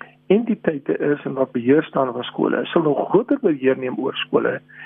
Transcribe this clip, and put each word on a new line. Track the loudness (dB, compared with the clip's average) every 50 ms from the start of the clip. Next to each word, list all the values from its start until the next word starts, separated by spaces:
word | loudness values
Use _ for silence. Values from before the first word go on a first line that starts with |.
| -20 -20 _ _ _
entiteite | 2 2 2 2 0 -2 -2 -2 -4 -4 -2 -4 -4 -2 0
is | 0 0 0 -2 -4
en | -6
wat | -2 -2 -2 -2
beheer | -2 -2 2 4 4 4
staan | 2 0 -2 -2 -2 -2
van | -4 -6 -10
skole, | -8 -2 0 0 0 0 0 -2
sal | 0 0 0
nog | 2 2 0 0 0 2
groter | 2 0 2 2 -2 0
beheer | 2 0 0 2 2 0 2 2
neem | -2 -4 -4 -4
oor | -4 -4 -4
skole | -6 -6 0 0 2 2 2 -2 -4 -8 _ -20 -20 -20